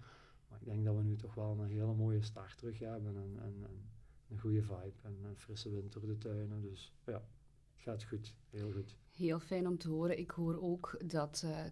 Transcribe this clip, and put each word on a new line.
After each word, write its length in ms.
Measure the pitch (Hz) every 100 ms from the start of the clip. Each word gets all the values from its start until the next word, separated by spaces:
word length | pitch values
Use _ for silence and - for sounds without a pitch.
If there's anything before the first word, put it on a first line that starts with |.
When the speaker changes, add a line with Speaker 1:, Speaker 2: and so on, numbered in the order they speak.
| - - - - -
Speaker 1:
Maar 100 | 107
ik 60 | 110
denk 180 | 107
dat 120 | 107 107
we 60 |
nu 140 | 107 104
toch 180 | 107
wel 240 | 110 107 104
een 100 | 104
hele 240 | 107 110
mooie 280 | 110 110 107
start 360 | 107 - 95 -
terug 200 | 120 110
hebben 380 | 113 113 104 101
en, 200 | 98 104
en, 120 | 107 101
en 180 | 101 101 104 - - - -
een 100 | 107
goede 240 | 110 107
vibe 300 | 104 92 92 98
en 140 | 110 98
een 120 | 101 98
frisse 340 | - 107 113
wind 220 | 101 101
door 140 | 107 107
de 120 | 107
tuinen. 440 | 110 104 104 107
Dus 300 | 101 95 - - -
ja, 60 |
het 680 | 104 107 - - - - -
gaat 220 | - 110
goed, 300 | - 107 110 - -
heel 220 | 104 104
goed. 240 | 98 98 - -
Speaker 2:
Heel 280 | - 170 160
fijn 260 | - 190 185
om 120 | 175
te 100 | 165
horen. 300 | 156 170 180
Ik 120 | 175
hoor 320 | - 165 165
ook 360 | 185 175 180 - 175
dat, 360 | 160 147 -
eh, 200 | 165 156 160